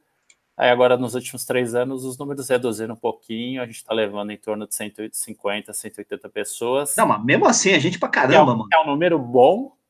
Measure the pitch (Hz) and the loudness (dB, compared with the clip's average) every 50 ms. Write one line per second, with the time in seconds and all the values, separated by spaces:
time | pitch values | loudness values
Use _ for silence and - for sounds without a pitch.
0 | _ _ _ _ _ _ _ _ _ _ _ - - 127 123 120 123 123 123 123 | _ _ _ _ _ _ _ _ _ _ _ 0 4 4 6 6 6 6 4 2
1 | 127 117 120 127 127 - - 123 - - 127 127 123 117 113 120 127 131 135 131 | 0 -2 -6 -8 -8 -8 -12 -12 -8 -4 -2 -2 -2 0 0 -2 -2 -2 -4 -8
2 | 127 131 127 131 143 143 143 135 131 131 127 123 123 123 110 104 110 110 113 110 | -8 -10 -10 -10 -10 -10 -10 -10 -2 0 0 0 0 -2 -4 -4 -6 -8 -8 -6
3 | - 113 - - _ - 113 113 120 123 131 131 123 117 113 - - - 113 113 | -4 -4 -6 -6 _ -12 -10 -8 -8 -8 -8 -8 -8 -10 -12 -16 -8 -4 -2 0
4 | 107 101 101 104 104 104 104 98 _ 110 107 104 107 - - - 110 104 - - | 0 0 -2 -6 -8 -8 -10 -10 _ -6 -6 -6 -6 -8 -10 -10 -10 -10 -10 -12
5 | 107 107 - - - - 107 - - 101 101 107 101 - 104 - - 107 - - | -12 -10 -10 -10 -12 -12 -12 -8 -6 -4 -4 -4 -6 -10 -12 -12 -12 -12 -14 -14
6 | 101 - 104 95 - 101 - 104 104 - - - 117 117 127 139 143 143 - - | -12 -10 -12 -12 -12 -10 -8 -8 -8 -8 -8 -6 -4 -2 0 0 -2 -2 -2 -2
7 | - - 113 104 110 123 156 233 403 320 226 - - 190 196 147 139 180 180 - | 0 0 0 -2 0 0 2 4 4 4 2 2 2 2 2 2 2 0 -2 -4
8 | - - - - 135 127 160 156 151 131 120 110 107 - 175 160 156 147 143 147 | -4 -2 0 0 2 6 6 6 6 6 4 0 0 2 2 2 2 2 0 0
9 | 170 180 170 147 127 120 123 123 123 147 185 226 269 - - _ _ _ | 2 2 2 0 0 2 4 6 8 8 6 4 -2 -8 -12 _ _ _